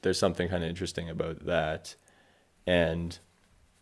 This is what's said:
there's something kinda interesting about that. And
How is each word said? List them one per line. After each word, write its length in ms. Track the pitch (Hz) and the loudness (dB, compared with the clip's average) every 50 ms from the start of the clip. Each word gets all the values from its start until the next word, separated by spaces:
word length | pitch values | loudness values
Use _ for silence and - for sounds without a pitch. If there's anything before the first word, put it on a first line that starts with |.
| - | 0
there's 160 | 95 92 - | 0 2 4
something 300 | - 95 90 - 90 82 | 2 2 2 2 -2 -2
kinda 180 | 90 90 82 80 | -2 -2 -2 -2
interesting 420 | 87 90 95 85 - - 85 82 | -4 -4 -6 -6 -6 -6 -8 -6
about 360 | 78 - - 82 78 73 - - | -4 -4 -4 -4 -4 -6 -4 0
that. 480 | 85 80 78 78 78 80 - - - - _ _ _ _ _ _ _ _ _ _ _ _ - 90 | 2 2 2 2 0 -4 -6 -12 -18 -18 _ _ _ _ _ _ _ _ _ _ _ _ 0 4
And 500 | 90 87 85 80 82 85 85 85 - - - _ _ _ _ _ _ _ _ _ _ _ | 4 6 6 4 2 0 -4 -6 -8 -10 -16 _ _ _ _ _ _ _ _ _ _ _